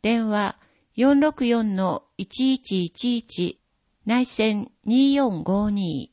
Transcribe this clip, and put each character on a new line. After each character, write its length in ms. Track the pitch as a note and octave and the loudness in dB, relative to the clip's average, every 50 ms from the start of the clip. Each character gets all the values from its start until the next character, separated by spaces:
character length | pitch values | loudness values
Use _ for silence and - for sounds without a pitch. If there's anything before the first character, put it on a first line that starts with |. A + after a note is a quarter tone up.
電 280 | - G#3 A#3 A#3 A3+ A3 | 0 0 0 0 0 0
話 300 | G#3 G#3 G#3 - - _ _ _ _ _ _ _ _ | 0 0 -2 -2 -6 _ _ _ _ _ _ _ _
四 240 | - B3 C4+ C#4+ C#4 | 0 2 4 4 4
六 240 | C#4+ D4+ D4+ - C4 | 4 2 0 0 0
四 320 | A#3+ A#3 A#3 A3 G#3+ G3 | 0 2 2 0 0 -2
の 280 | F#3+ F#3+ F#3 D#3 - _ _ _ | 0 0 -2 -2 -4 _ _ _
一 380 | - - - - - B3+ C4 C4 | -14 -12 -8 -4 -2 0 0 0
一 320 | B3+ _ - G3 F#3 F3+ | 0 _ -4 -2 -2 -2
一 320 | E3 _ - - A#3+ A#3+ A#3 | -4 _ -4 -2 -2 -2 -2
一、 420 | A3+ _ - - F3+ F3 - _ _ _ _ _ _ _ _ _ _ | -4 _ -6 -4 -4 -4 -4 _ _ _ _ _ _ _ _ _ _
内 180 | G#3+ A3+ B3 B3+ | 0 0 0 0
線 480 | - - - G#3+ A3 G#3+ G#3 G3+ - _ _ _ | 0 0 0 0 0 0 -2 -6 -8 _ _ _
二 260 | - A3+ B3+ C4+ C#4 C#4 | 0 2 4 4 4 4
四 300 | C#4 C#4 B3 F#3+ D#3+ D#3 | 2 2 0 0 -2 -2
五 240 | - F#3+ G3+ G#3 G#3+ | -2 0 0 0 0
二。 420 | G3+ G3+ G3 F3 D#3 C#3 - - | -2 -2 -2 -2 -4 -6 -8 -10